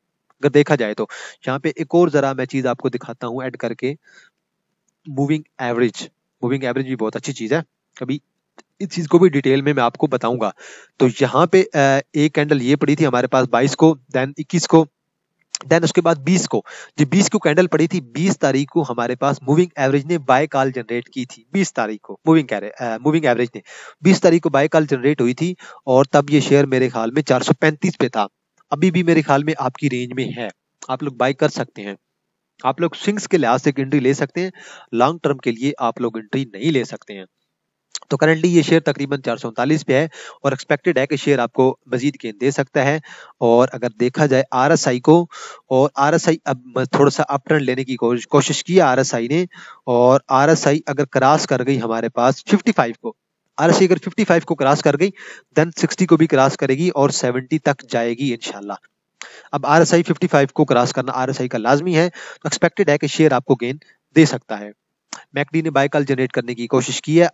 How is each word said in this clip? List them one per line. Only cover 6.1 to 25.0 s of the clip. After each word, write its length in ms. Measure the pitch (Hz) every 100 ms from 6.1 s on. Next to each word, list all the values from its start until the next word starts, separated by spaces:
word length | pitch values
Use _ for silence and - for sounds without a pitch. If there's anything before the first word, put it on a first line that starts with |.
| _ _ -
moving 200 | 123 135
average 220 | 127 127 131
भी 100 | 123
बहुत 200 | 110 113
अच्छी 180 | 143
चीज 200 | 131 113
है, 100 | 165 165 _ _ -
कभी 240 | 127 143 _ _ _ _ _ -
इस 80 | 175
चीज 180 | 170 156
को 120 | 175
भी 100 | 185
detail 320 | 143 135 135
में 120 | 139
मैं 100 | 139
आपको 240 | 120 - 151
बताऊंगा। 460 | 123 117 123 104 - - - _ -
तो 80 | 127
यहाँ 400 | - 131 131 170
पे, 140 | 190
अ, 380 | 190 151 139 135 - 151
एक 160 | 151 156
candle 260 | 151 143
ये 140 | 123 147
पड़ी 200 | 143 151
थी 80 |
हमारे 240 | 147 123 123
पास 200 | 131 127
बाईस 280 | 120 139 -
को, 220 | 160 147 _ 131
then 180 | 135 143
इक्कीस 280 | 156 170 -
को, 200 | 165 151 _ _ _ _ _ _ - 135
then 160 | 165
उसके 180 | 160 180
बाद 160 | 165 151
बीस 300 | 139 185 -
को। 180 | 107 - - - -
जो 60 | 147
बीस 240 | 190 -
को 80 | 214
candle 300 | 160 156 180
पड़ी 200 | 156 165
थी, 140 | 180
बीस 360 | 120 127 190 -
तारीख 320 | 143 135 143
को 120 | 170
हमारे 340 | 143 120 117 127
पास 240 | 139 151
moving 260 | 131 151 180 -
average 280 | 135 143 143
ने 120 | 170
बाय 300 | 131 131 151
call 240 | 139 135
generate 360 | 127 110 120 -
की 180 | 131 123
थी, 200 | - _
बीस 200 | 196 180
तारीख 260 | - 110 110
को 160 | - 98 156
moving 200 | 160 127
कैरे-, 240 | 104 98
अ, 260 | - 120 110
moving 280 | 139 160 143
average 240 | 120 120 107
ने 60 | - - - -
बीस 180 | 165 185
तारीख 220 | 180 165
को 60 | 165
buy 180 | 139 147
call 180 | 160 147
generate 360 | 131